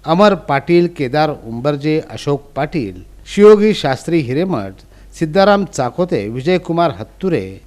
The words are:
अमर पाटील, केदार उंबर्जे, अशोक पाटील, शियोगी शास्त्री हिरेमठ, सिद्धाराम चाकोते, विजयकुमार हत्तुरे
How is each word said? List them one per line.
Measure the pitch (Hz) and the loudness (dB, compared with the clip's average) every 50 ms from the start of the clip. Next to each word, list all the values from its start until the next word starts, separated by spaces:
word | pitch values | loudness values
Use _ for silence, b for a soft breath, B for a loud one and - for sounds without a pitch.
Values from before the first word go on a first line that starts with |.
| - | -4
अमर | 147 160 175 208 208 196 | -2 2 4 4 4 4
पाटील, | 165 - - 143 139 - - 170 175 175 170 175 | 2 -2 -2 -2 -2 0 2 2 2 2 2 -2
केदार | - 143 123 123 151 156 151 | -4 -6 -2 0 0 0 -2
उंबर्जे, | 139 - - 117 113 117 120 147 147 143 139 156 156 156 156 - | -2 -6 -10 -10 -8 -6 -4 -4 -4 -2 -2 -2 -2 -2 -4 -6
अशोक | 110 110 - 147 143 139 - - - | -10 -10 -6 -4 -4 -4 -6 -8 -8
पाटील, | 135 143 156 - 165 117 98 92 92 95 - - - - - - | -8 -6 -6 -4 -6 -6 -6 -8 -12 -16 -20 -20 -20 -18 -6 2
शियोगी | 202 202 214 214 208 208 220 196 | 6 8 8 8 8 6 2 0
शास्त्री | - - 143 131 117 - - 165 170 | 0 -2 -2 -4 -4 -4 -2 -2 -2
हिरेमठ, | 143 117 127 147 180 190 175 117 98 95 95 - - b b b b b - - | -2 -2 -2 -2 -2 -2 -4 -4 -6 -8 -12 -16 -20 b b b b b -10 -6
सिद्धाराम | 165 156 151 190 196 196 202 208 196 | -6 -2 2 2 4 4 4 2 0
चाकोते, | 147 - - 131 120 120 - 180 175 175 127 98 104 | -2 -4 -4 -4 -4 -4 -4 -4 -2 -2 -4 -4 -4
विजयकुमार | 113 127 127 165 185 175 180 - 170 165 170 160 | -8 -6 -2 -2 -2 -2 -2 -4 -2 0 0 -2
हत्तुरे | 131 90 107 - - - - 190 170 123 95 95 95 95 - | -2 -4 -10 -16 -12 -8 -4 -2 -2 -2 -4 -6 -12 -16 -10